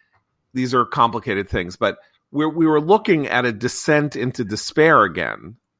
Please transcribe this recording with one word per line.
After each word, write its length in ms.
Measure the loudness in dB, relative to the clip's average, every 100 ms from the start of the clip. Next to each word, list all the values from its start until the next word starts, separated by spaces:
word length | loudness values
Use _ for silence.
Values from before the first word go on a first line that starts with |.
| _ _ _ _ _
these 200 | -6 0
are 120 | 0 0
complicated 640 | 2 0 0 -4 -4 -2
things, 260 | -4 -4 -2
but 240 | -4 -4 _ _ _
we're, 180 | -4 -4
we 160 | 0 2
were 160 | 2
looking 460 | 2 0 2 0 0
at 180 | 0 0
a 60 |
descent 640 | -2 -4 -4 0 2 2 -4
into 280 | -6 -4
despair 600 | -6 -4 -4 2 4 4
again, 540 | 2 0 -6 -8 -14 -20 _